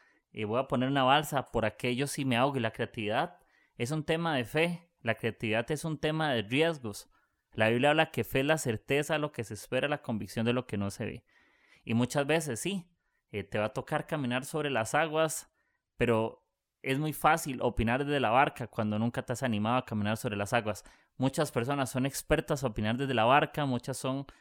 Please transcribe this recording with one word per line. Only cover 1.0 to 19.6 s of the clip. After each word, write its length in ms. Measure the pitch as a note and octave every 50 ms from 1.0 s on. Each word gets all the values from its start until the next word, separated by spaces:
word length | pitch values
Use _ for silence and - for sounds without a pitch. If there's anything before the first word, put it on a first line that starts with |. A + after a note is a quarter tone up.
| C3
balsa, 480 | B2+ C3+ C#3+ A2+ - D3+ C3+ B2 -
por 120 | - A#2 A2
aquello 440 | G#2+ - - - B2 B2 A#2+ C#3+ C3+
si 160 | - - C#3
me 120 | C3 A#2+
ahogo". 200 | A#2 C3 C#3+ C3+
Y 40 | C3
la 120 | A2+ A2
creatividad 640 | - - A#2 - - B2 G#2+ G2+ G#2+ C3 E3 F3 - - _ _ _ _ _ _ _
es 160 | - A#2+ A#2+
un 100 | D#3 D#3
tema 320 | D3 - D#3+ E3 E3+ E3 D3+
de 100 | C3 A#2
fe, 460 | - - D3+ E3 E3+ F3 - - _ _ _
la 120 | - A2+ A2
creatividad 560 | - - A2+ G#2 - - A2 G#2+ A2+ A#2+ -
es 140 | D#3 C#3+ -
un 140 | D#3+ D#3 -
tema 340 | - D#3 D#3 D#3 D#3 D3+
de 100 | C3 A2+
riesgos. 680 | G2+ G#2 B2 C#3 D#3+ E3+ E3 C#3+ A#2+ G#2+ G#2 - - _ _ _ _ _ _ _ _ _
La 160 | - - G#2+ A2
Biblia 220 | A#2 A#2+ C3 D3
habla 220 | D3+ D#3+ D#3+ D#3
que 100 | - B2+
fe 180 | A2 - - C3+
es 60 | C3+
la 120 | D3 D#3+ D#3
certeza 560 | - C3 A2 - _ - C#3 C#3+ D3 - D#3+
de 40 | D3+
lo 140 | D3+ D3
que 100 | - -
se 120 | D3+ - A2
espera, 340 | - - - B2+ B2+ C3 C#3+
la 140 | D3 C#3
convicción 440 | - - A#2 G2+ G#2 G2 - A#2+ A2+
de 60 | A#2+
lo 160 | A#2+ B2+ B2 -
que 100 | - G2+
no 120 | G2+ G2
se 140 | - - A2+
ve. 200 | G2+ - - _ _ _ _ _ _ _ _ _ _ _ _
Y 120 | - - A2+
muchas 300 | A#2 B2 A#2+ - D3+ C#3+
veces 360 | C#3 D#3 E3 D#3 D3 A#2 A2
sí, 280 | - F3 G3+ F#3+ - _ _ _ _ _ _ _ _ -
eh, 100 | - G#2
te 160 | F#2 - - G#2+
va 60 | G#2
a 60 | G#2+
tocar 340 | - C3+ A#2+ - D#3 D3 C#3+
caminar 380 | - E3 D3+ C3+ A#2+ B2 C3 C3
sobre 260 | - - D3+ D3 C#3+
las 240 | C3+ A2+ A2+ - -
aguas, 560 | D3 E3 D#3+ D3+ D#3+ D#3+ D#3 - - - _ _ _ _ _ _ _ _ _ _
pero 500 | - A#2+ A#2 A#2 A2 A2+ A2+ - - _ _ _ _ _ _ _ _
es 180 | - C3 C3+ C#3
muy 120 | D#3 D#3
fácil 480 | C#3+ - - D#3 D#3+ D#3+ - D3+ B2+ A#2
opinar 440 | - B2 - - A#2 A#2 A#2+ C3+ C#3+
desde 160 | C#3 D3 C#3+
la 100 | B2 G#2+
barca 380 | A2+ C3 D3 D3 - - A#2+ -
cuando 320 | - - A2 G#2+ G#2 G#2+
nunca 220 | A2+ A#2+ - C3+
te 100 | A2 -
has 100 | B2 -
animado 360 | C#3 B2+ A2 G#2